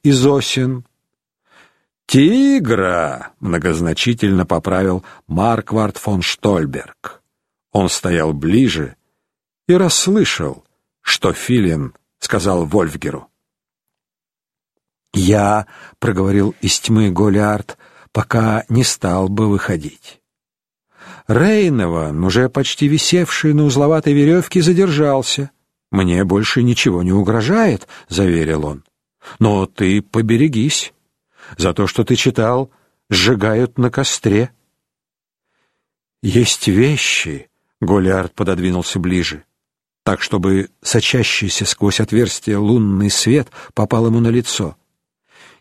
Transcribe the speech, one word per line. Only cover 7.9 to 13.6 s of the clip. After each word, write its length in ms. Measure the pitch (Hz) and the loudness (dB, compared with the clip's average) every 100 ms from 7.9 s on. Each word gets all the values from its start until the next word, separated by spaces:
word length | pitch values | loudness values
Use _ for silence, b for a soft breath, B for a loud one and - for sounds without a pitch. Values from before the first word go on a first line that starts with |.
| - 92 85 78 | -2 -2 -2 -2
ближе 640 | 73 80 113 127 82 67 - _ _ _ _ _ _ - | -2 0 2 2 -2 -8 -12 _ _ _ _ _ _ 0
и 80 | |
расслышал, 880 | 180 180 - 185 208 - - 73 - _ _ _ _ | 2 2 0 0 2 0 -2 -6 -8 _ _ _ _
что 320 | - - 95 | -6 -2 -2
Филин 640 | - - 123 92 78 67 - _ _ | -2 0 2 2 0 -4 -12 _ _
сказал 480 | - 107 92 90 80 | -4 -2 0 -2 0
Вольфгеру. 600 | 95 82 80 73 69 - _ _ _ | 0 0 -4 -8 -10 -14 _ _ _